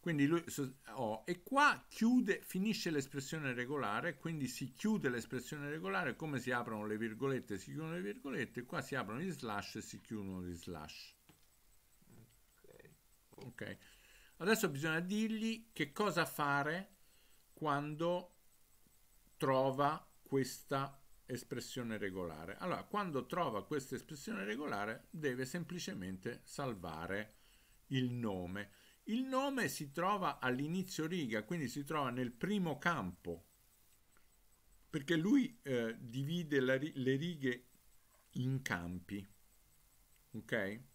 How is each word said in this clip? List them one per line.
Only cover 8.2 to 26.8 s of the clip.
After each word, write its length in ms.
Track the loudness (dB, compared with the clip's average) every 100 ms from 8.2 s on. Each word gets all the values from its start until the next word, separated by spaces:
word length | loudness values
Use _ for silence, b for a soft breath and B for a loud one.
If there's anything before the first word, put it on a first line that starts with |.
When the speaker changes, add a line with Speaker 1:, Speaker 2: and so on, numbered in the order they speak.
| -4 -2 -2 -4
Speaker 1:
qua 160 | -4 -6
si 140 | -2
aprono 260 | -2 -2 -2
gli 100 | -2
slash 460 | -4 -4 -4 -4 -8
e 40 |
si 180 | -10 -12
chiudono 420 | -8 -6 -4 -6
gli 100 | -6
slash. 600 | -6 -8 -8 -10 -12 -16 -20 _ -20 -20 -20 -20 -20 _ -20 -20 -20 -20 -20 -20 _
Speaker 2:
Ok. 280 | -20 -20 -20 -20 -20 -20 _ -14 -14
Speaker 1:
Ok. 300 | -8 -8 -8 B B B B B B
Adesso 300 | 2 4 4
bisogna 320 | 2 0 0
dirgli 680 | 2 0 2 0 0 -2 -8
che 200 | -4 -4
cosa 320 | 2 2 4
fare 720 | 0 2 4 4 4 0 -4 -16 b b b b b
quando 840 | -4 0 0 0 0 2 2 -2 -20 -20 -20 -20 -20 -20 -20 -20 -20 -20 -2
trova 680 | 4 6 4 4 4 2 -6 -20
questa 800 | 0 2 2 -2 -2 0 0 -6 -20 -20
espressione 760 | -8 -8 -4 -6 -4 -6 -4 -2
regolare. 580 | -2 -2 -4 -4 -8 -6
Allora, 260 | -4 -4
quando 420 | -2 -2 0 -2 -2
trova 380 | 0 0 0
questa 300 | -2 -4 -2
espressione 500 | -8 -8 -12 -6 -4
regolare, 600 | -4 -4 -2 -2 -2 -4 -8
deve 340 | -2 -2 0
semplicemente 960 | -2 -4 -6 -6 -6 -6 -6 -4 -6 -8
salvare 920 | -10 -6 -4 -4